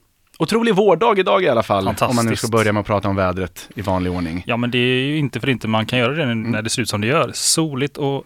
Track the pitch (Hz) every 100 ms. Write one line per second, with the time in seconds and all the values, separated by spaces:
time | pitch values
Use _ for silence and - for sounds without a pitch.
0 | _ _ _ - 160 226 226 190 208 165
1 | 233 196 190 196 170 113 - 101 95 107
2 | 123 120 113 101 117 113 107 104 101 101
3 | 101 98 92 90 90 - - - 95 92
4 | 90 87 82 90 123 120 120 123 123 127
5 | 135 156 135 113 139 120 107 110 107 127
6 | 120 156 131 113 113 110 110 - 104 104
7 | 110 156 131 - - 165 160 131 143 -
8 | 139 139